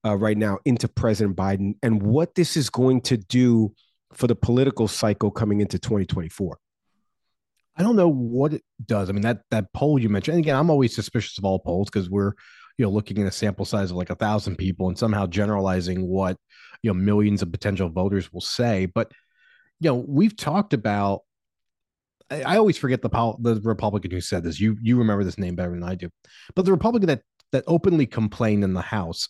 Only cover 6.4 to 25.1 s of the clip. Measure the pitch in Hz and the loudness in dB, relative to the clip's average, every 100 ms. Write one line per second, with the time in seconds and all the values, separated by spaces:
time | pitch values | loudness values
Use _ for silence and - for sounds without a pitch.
6.4 | 92 - _ _ _ _ _ _ _ _ | -8 -8 _ _ _ _ _ _ _ _
7.4 | _ _ _ 156 202 220 170 135 117 123 | _ _ _ 0 4 6 4 4 0 0
8.4 | 147 156 - - 110 107 95 101 110 113 | 0 -2 -10 -10 -4 -2 0 0 0 -2
9.4 | - 110 95 - 143 143 110 101 156 170 | -2 -4 -4 -2 2 2 2 0 0 0
10.4 | 156 135 165 143 123 - 104 113 - - | 2 2 4 4 2 0 -4 -4 -4 -4
11.4 | 95 92 90 87 101 104 90 101 101 - | -2 -2 -2 -2 -2 -4 -2 -2 -2 -4
12.4 | - - - - 107 104 101 101 98 - | -14 -20 -10 -2 0 0 -2 -2 -4 -2
13.4 | 107 92 98 107 95 90 90 87 107 107 | -4 -4 -4 -4 -4 -4 -6 -4 -2 -2
14.4 | 101 87 95 87 92 85 117 104 95 92 | -2 -4 -4 -2 -4 0 0 0 -2 -2
15.4 | 104 104 95 92 87 92 92 95 95 92 | 0 0 0 0 -2 -4 -2 -2 -2 -6
16.4 | _ _ - - 113 90 101 104 104 101 | _ _ -20 -6 -2 0 2 2 2 0
17.4 | 87 82 104 95 87 82 95 98 85 87 | -2 -4 -4 -2 -2 -2 -2 -2 -4 -10
18.4 | - - 120 98 92 113 - _ _ _ | -6 -2 0 0 -2 -2 -6 _ _ _
19.4 | _ _ _ - 160 123 143 143 214 214 | _ _ _ -2 0 0 0 2 2 0
20.4 | - 180 202 135 104 101 101 98 _ _ | -2 -2 0 -2 0 0 0 -2 _ _
21.4 | _ _ _ _ _ _ _ _ - 147 | _ _ _ _ _ _ _ _ -12 -6
22.4 | 131 196 214 - 135 127 113 117 117 113 | 0 4 4 2 0 0 0 0 0 0
23.4 | 117 110 110 98 107 101 90 90 - 95 | 0 0 0 0 0 -2 -4 -6 -4 -4
24.4 | 82 73 110 110 113 123 113 | -4 0 0 0 2 4 4